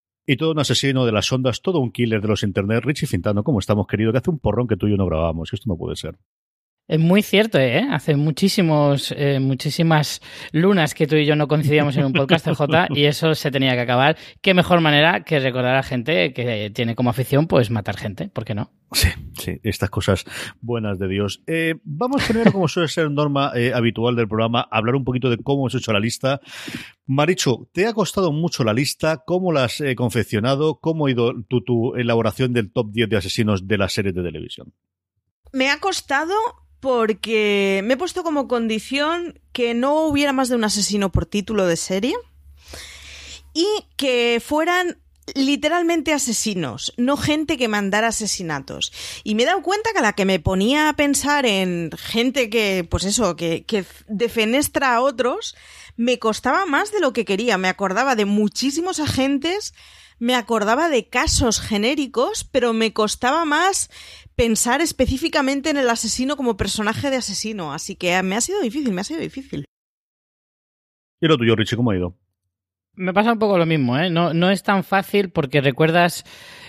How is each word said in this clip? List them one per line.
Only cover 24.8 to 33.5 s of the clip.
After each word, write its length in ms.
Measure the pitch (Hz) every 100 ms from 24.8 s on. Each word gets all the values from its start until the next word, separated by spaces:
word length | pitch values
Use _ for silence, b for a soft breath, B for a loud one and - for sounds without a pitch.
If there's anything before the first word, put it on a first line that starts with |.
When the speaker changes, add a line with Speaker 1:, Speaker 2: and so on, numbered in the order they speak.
| 110 135
Speaker 1:
un 80 |
poquito 260 | 127 127 127
de 80 | 113
cómo 240 | 117 143
hemos 140 | 127 127
hecho 160 | 113
la 80 | 104
lista. 400 | 113 - 131 139 B B B B B B -
Marichu, 640 | 135 151 185 147 117 -
¿te 140 | 170 220
ha 80 |
costado 380 | 220 190 - 180
mucho 320 | 147 170 -
la 100 | 113
lista? 480 | 110 143 - 156 160
¿Cómo 280 | - 180 185
la 120 | 147
has, 160 | 123 -
eh, 140 | 143
confeccionado? 880 | 120 120 120 101 107 120 135 156 143
¿Cómo 260 | 160 160 143
ha 60 |
ido 200 | 120 117 123 104
tu, 140 | 123
tu 320 | 123 120 120
elaboración 580 | 123 117 117 113 - 131
del 200 | 120 98
top 180 | 123 107
diez 180 | 110 110
de 80 | 107
asesinos 520 | 87 - 107